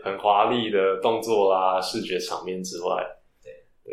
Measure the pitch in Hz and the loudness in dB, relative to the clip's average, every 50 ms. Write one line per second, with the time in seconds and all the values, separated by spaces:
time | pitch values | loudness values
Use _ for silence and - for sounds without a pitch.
0 | - 98 98 95 104 104 101 101 110 113 123 123 110 107 104 98 95 95 95 92 | -6 -6 -4 0 4 4 6 6 4 4 2 0 -2 0 0 2 2 2 2 2
1 | - 117 113 113 113 113 110 104 98 95 92 92 92 92 92 92 92 - - 110 | 0 0 0 0 0 0 2 4 4 4 4 4 2 2 2 0 -2 -4 -6 -6
2 | 92 90 92 90 - - 85 - - 90 92 92 92 92 92 87 87 92 90 90 | -6 -4 -6 -6 -6 -6 -8 -8 -8 -8 -8 -8 -8 -10 -10 -6 -4 -4 -4 -4
3 | - - - - _ _ _ _ - - - - _ _ _ _ - - | -6 -8 -10 -18 _ _ _ _ -20 -20 -20 -20 _ _ _ _ -16 -14